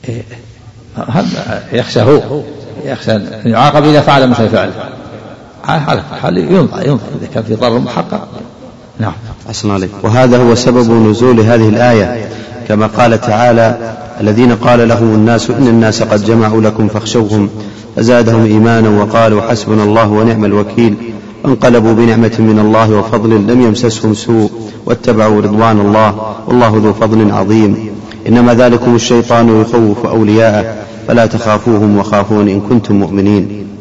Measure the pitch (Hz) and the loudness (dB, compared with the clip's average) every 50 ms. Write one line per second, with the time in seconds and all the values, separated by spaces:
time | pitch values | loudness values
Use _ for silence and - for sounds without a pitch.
0 | - 123 117 120 - - - - - - - - - - - - - - - - | -10 -10 -12 -12 -12 -16 -20 -20 -20 -20 -20 -20 -20 -20 -20 -20 -20 -18 -12 -12
1 | - - 113 - 123 - - - - - 101 101 - - - 117 120 - - 123 | -10 -4 -4 -4 -4 -4 -6 -8 -8 -8 -10 -10 -10 -6 -6 -6 -6 -2 -2 0
2 | 107 123 151 127 110 117 135 151 - - - - - - - - - 139 131 113 | 2 4 4 2 2 -2 -8 -8 -10 -10 -16 -18 -18 -16 -16 -14 -12 -12 -12 -8
3 | - 110 110 107 95 - - - - 117 110 110 131 147 143 151 143 151 151 147 | -4 -4 -4 -4 -4 -8 -14 -6 -4 -2 0 2 2 2 2 2 2 4 2 4
4 | - 151 143 139 131 127 120 120 113 101 110 98 95 98 92 104 95 - - - | 4 4 2 4 2 2 2 0 0 0 0 -2 -2 -4 -6 -10 -14 -14 -14 -16
5 | - - - - - - - - - - - - - - 156 160 139 - 147 104 | -18 -18 -18 -18 -18 -20 -20 -20 -20 -20 -20 -10 -6 -4 -4 -2 -2 -2 -4 -4
6 | - - - - - 165 175 - - 147 180 190 143 - - - - 139 147 110 | -6 -10 -12 -6 -4 -4 -2 -2 0 0 2 2 0 0 -4 -4 -4 -2 -2 -4
7 | - - - 139 - - - 117 113 107 113 110 127 120 113 123 135 123 117 175 | -4 -8 -12 -12 -12 -8 -8 -8 -4 -4 -4 -2 -2 -2 -2 -2 -4 -4 -6 -8
8 | 170 - - 208 175 - - - 240 - - - 254 254 - - - - - - | -6 -6 -8 -10 -10 -12 -18 -18 -18 -20 -20 -20 -20 -20 -20 -20 -20 -20 -10 -8
9 | 113 98 80 - - - - - - - 110 - - 104 101 95 92 90 101 101 | -8 -8 -8 -10 -16 -18 -18 -18 -16 -14 -12 -6 -4 -4 -2 -2 -4 -6 -8 -6
10 | 101 110 107 127 131 123 123 123 127 117 117 110 - 127 120 123 120 113 113 113 | -4 0 2 2 4 4 4 4 4 2 2 2 2 2 2 2 2 2 4 4
11 | 110 107 104 107 123 127 123 113 107 113 120 117 110 110 107 117 120 123 120 110 | 4 2 2 2 2 2 4 4 4 4 2 2 2 2 2 2 2 2 2 2
12 | 95 87 123 117 104 98 - - - - - - - - 107 104 107 107 107 107 | 0 -2 -4 -8 -10 -12 -12 -14 -14 -14 -16 -16 -6 -4 -2 -2 -2 -2 0 0
13 | 123 117 113 107 123 120 104 110 123 123 117 117 113 113 107 - 117 113 113 - | 2 2 2 0 0 -2 0 2 2 4 4 4 2 2 0 -4 -8 -12 -12 -14
14 | - - - - 104 107 107 113 127 120 117 110 113 127 120 120 117 113 117 110 | -16 -16 -10 -4 -2 0 2 4 4 2 2 2 2 2 2 4 4 2 2 2
15 | 117 113 107 110 107 117 117 110 101 - - - 139 120 113 117 117 110 107 - | 2 2 2 2 2 2 2 0 0 -2 0 0 2 4 4 4 2 2 0 -2
16 | 113 110 113 104 101 107 113 117 110 107 110 113 107 107 107 110 110 104 107 107 | -2 0 0 0 0 2 2 2 2 2 2 2 0 0 0 0 -2 -2 -2 -6
17 | 104 - - 120 110 101 107 107 101 98 - 107 104 101 - - - - - - | -8 -2 -2 -2 0 0 0 -2 -2 -2 -6 -12 -14 -14 -16 -18 -20 -10 -6 -2
18 | 113 117 123 120 117 110 113 113 113 107 107 110 110 117 117 113 110 107 104 104 | 0 2 4 4 4 2 2 2 2 2 4 4 4 4 2 2 2 2 2 2
19 | 104 101 107 117 113 110 107 104 107 117 120 110 - 104 110 107 104 104 104 113 | 0 0 0 2 2 2 2 0 0 -2 -4 -4 -2 -2 0 0 2 2 2 2
20 | 113 104 104 107 110 117 113 107 104 101 101 104 101 101 - 117 120 110 101 - | 2 2 2 2 2 2 0 0 0 0 0 0 -2 -2 0 0 0 0 0 -2
21 | - - 107 104 - - - - - 139 131 - - 123 120 117 107 113 113 110 | -8 -12 -14 -14 -16 -18 -14 -6 -2 -2 0 2 2 2 2 4 2 2 2 2
22 | 117 117 110 113 117 110 113 - 113 110 107 107 107 107 110 110 113 107 110 104 | 2 2 2 2 0 0 0 0 2 2 2 2 2 2 2 2 2 2 2 0
23 | 95 110 123 110 107 113 110 107 101 107 123 127 123 113 104 - - 117 110 - | 0 -2 -2 -2 0 2 2 2 2 2 2 2 2 2 2 0 -2 -2 -2 -2
24 | - 110 104 104 - - 117 110 107 104 - - 110 104 - - - - 120 117 | -2 -2 -2 -2 -2 0 0 0 0 -2 -4 -10 -14 -14 -16 -12 -4 -4 -4 -2
25 | - 127 113 110 107 107 107 104 104 104 104 107 110 113 110 104 101 101 104 107 | 0 0 0 2 2 2 2 2 0 0 0 2 2 2 2 2 2 2 2 2
26 | 110 104 101 110 110 110 104 - - - 123 123 120 110 104 110 104 107 104 110 | 2 2 0 -4 -10 -10 -10 -10 -4 0 2 2 4 4 2 2 2 2 0 0
27 | 113 107 113 113 107 104 104 101 95 98 110 113 107 101 101 - - - - - | 0 0 2 2 2 2 0 0 0 2 2 2 2 2 0 -2 -6 -10 -12 -14
28 | - - - - - - 113 120 120 123 120 113 123 123 120 117 120 123 120 120 | -16 -16 -18 -10 -2 0 2 4 4 4 4 4 4 4 2 2 2 2 0 0
29 | 117 - 123 120 113 117 120 117 117 117 110 107 110 113 - 120 113 107 101 120 | 2 2 0 0 2 2 2 2 4 4 4 2 2 2 2 2 2 2 0 -2
30 | - - - 113 110 104 107 110 113 110 104 107 95 113 110 104 104 - - - | -4 -2 0 0 2 2 2 4 2 2 2 0 -4 -4 -10 -12 -14 -16 -16 -14
31 | - - 113 117 113 107 - 120 120 110 107 101 95 120 113 104 107 104 104 101 | -4 0 2 2 2 2 0 -4 -2 0 -2 0 0 0 2 2 2 2 2 2
32 | 98 107 107 101 98 98 110 107 104 104 95 101 101 101 131 117 110 - 107 98 | 0 0 -2 -2 0 0 0 0 2 0 0 -2 -2 0 -2 -2 0 0 0 0
33 | 98 80 95 101 98 101 104 101 92 98 104 104 98 101 - - | 0 -2 -2 -2 0 2 0 0 0 -4 -8 -12 -14 -16 -16 -18